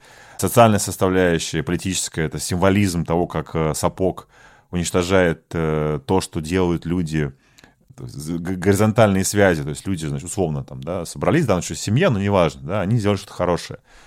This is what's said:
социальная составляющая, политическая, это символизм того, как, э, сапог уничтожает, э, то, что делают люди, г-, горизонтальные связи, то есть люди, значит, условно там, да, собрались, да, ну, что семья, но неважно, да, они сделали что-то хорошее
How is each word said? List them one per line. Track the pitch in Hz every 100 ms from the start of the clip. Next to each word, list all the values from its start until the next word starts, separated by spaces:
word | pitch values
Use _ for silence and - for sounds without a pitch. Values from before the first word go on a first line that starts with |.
| - - - -
социальная | 95 120 113 101
составляющая, | - - 95 92 90 82 - 82
политическая, | 76 87 98 90 - - 78
это | 76
символизм | - 90 95 98 101 85 78
того, | 85 85
как, | 82 73
э, | 165 78
сапог | 73 85 - 92 - - _ - _ _
уничтожает, | 87 82 95 87 95 87 78 -
э, | 85 80 78 76 73
то, | - 95
что | - 87
делают | 78 92 87 85
люди, | 82 90 80 78 71 - _ _ - _ _ -
г-, | 62 67 76 87 87 92
горизонтальные | 95 98 107 107 107 95
связи, | 92 101 98 80
то | 71
есть | 71 98
люди, | 90
значит, | 78 71 85
условно | - 85 71
там, | 65 65
да, | 73 92 82
собрались, | 71 82 151 123
да, | 90
ну, |
что | 82 80
семья, | - 120 190
но | 101
неважно, | 101 98 80 67
да, | 69 104
они | 95 117
сделали | 101 98
что-то | -
хорошее | - 90 82 - - _ -